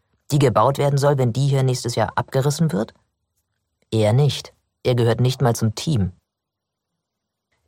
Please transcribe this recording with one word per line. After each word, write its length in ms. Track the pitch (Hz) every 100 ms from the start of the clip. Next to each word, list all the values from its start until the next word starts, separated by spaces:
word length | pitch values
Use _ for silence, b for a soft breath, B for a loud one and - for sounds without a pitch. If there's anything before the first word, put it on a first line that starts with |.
| b b _
Die 80 | 147
gebaut 400 | 135 107 120 139
werden 200 | 143 139
soll, 200 | 143 143
wenn 140 | 123
die 160 | 110 139
hier 140 | 135
nächstes 320 | 131 123 127
Jahr 180 | 120 107 -
abgerissen 560 | - 135 139 143 160
wird? 220 | 185 - _ _ _ _ _ _ _ _ _ _
Er 220 | 110 104
nicht. 400 | 123 147 - - _ _ _
Er 120 | -
gehört 260 | 120 117 113
nicht 220 | 123 -
mal 120 | 127
zum 200 | 117 110
Team. 380 | - - 139 90 - _ _ _ _ _ _ _ _ _ _ _ _ _ _